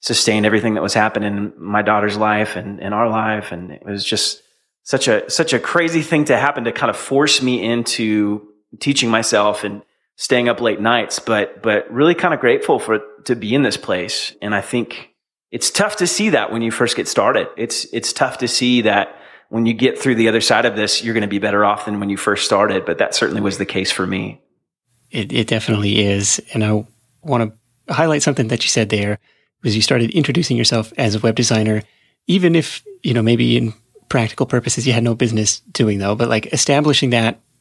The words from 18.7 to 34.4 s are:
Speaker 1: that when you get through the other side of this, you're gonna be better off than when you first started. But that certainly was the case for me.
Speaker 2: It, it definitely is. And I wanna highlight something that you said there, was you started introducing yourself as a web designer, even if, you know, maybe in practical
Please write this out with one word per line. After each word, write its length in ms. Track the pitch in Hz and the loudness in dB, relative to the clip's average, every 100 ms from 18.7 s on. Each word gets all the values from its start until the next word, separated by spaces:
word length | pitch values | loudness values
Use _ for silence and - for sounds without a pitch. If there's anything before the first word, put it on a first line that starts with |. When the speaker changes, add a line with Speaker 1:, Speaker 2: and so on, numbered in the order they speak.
| 123 | 2
Speaker 1:
that 340 | 107 101 95 - - - _ | 4 2 0 -8 -20 -20 _
when 160 | 113 117 | 0 0
you 80 | |
get 260 | 110 131 - | 2 0 2
through 160 | 139 113 | 0 2
the 120 | 113 | 4
other 140 | 113 | 2
side 240 | - 110 117 | 2 2 2
of 100 | 104 | 0
this, 280 | 107 - | -2 -2
you're 100 | 117 | -2
gonna 140 | 113 104 | -2 -2
be 120 | 98 | -2
better 240 | 104 101 | 0 2
off 220 | 104 104 - | 2 0 -4
than 140 | 104 | -4
when 100 | 101 | -4
you 80 | 98 | -2
first 280 | - 98 - | -2 -2 2
started. 400 | 101 101 95 87 | 2 2 0 -2
But 120 | 82 | -2
that 180 | - - | -2 0
certainly 260 | - 107 | -2 0
was 160 | 101 95 | -2 -2
the 80 | 95 | -4
case 260 | 95 92 | -2 -2
for 140 | - 95 | -2 -2
me. 360 | 95 92 - _ _ _ _ _ _ _ | -4 -6 -10 _ _ _ _ _ _ _
Speaker 2:
It, 200 | - 98 | -8 -2
it 160 | 127 113 | -2 0
definitely 520 | 113 - 104 101 107 | -2 0 0 2 2
is. 420 | 101 98 101 - - | 2 0 0 -2 -4
And 100 | 110 107 | -2 0
I 200 | 107 107 _ _ _ | 0 -4 _ _ _
wanna 320 | 160 123 110 - _ _ - | -2 -2 -2 -6 _ _ -6
highlight 340 | 131 160 151 | 0 0 2
something 260 | 147 135 113 | 0 0 0
that 140 | 120 | -2
you 60 | - | 0
said 200 | - 107 | 0 0
there, 300 | 107 101 104 _ _ _ _ | 0 -2 -4 _ _ _ _
was 120 | 120 107 | -2 0
you 60 | |
started 300 | - 135 113 | 2 2 2
introducing 460 | 175 147 165 165 120 | 0 0 0 0 0
yourself 340 | 117 113 107 - | 2 0 -2 -2
as 180 | 117 107 | -2 2
a 40 | |
web 160 | 113 113 | 0 2
designer, 480 | 120 113 107 107 - _ _ _ - | 0 2 2 -2 -4 _ _ _ -2
even 280 | 185 180 165 | 2 4 2
if, 280 | - - - - | 0 -8 -16 -8
you 100 | 156 | -2
know, 80 | 120 | 2
maybe 340 | 110 117 120 120 | 2 4 4 2
in 180 | 117 - _ - - | 0 -6 _ -20 -4
practical 360 | 131 110 - | -2 -2 -2